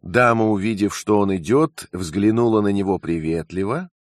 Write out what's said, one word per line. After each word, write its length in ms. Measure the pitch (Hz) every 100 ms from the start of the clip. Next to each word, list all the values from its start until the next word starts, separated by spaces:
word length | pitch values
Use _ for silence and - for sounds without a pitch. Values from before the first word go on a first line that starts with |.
Дама, 440 | 90 90 123 113 110
увидев, 460 | 104 104 104 104 -
что 240 | - 107
он 160 | 98 95
идёт, 520 | 80 131 156 - -
взглянула 680 | 90 87 82 101 113 120 110
на 80 | 104
него 300 | 101 95 90
приветливо 880 | - 85 78 82 80 87 98 139 185 _ _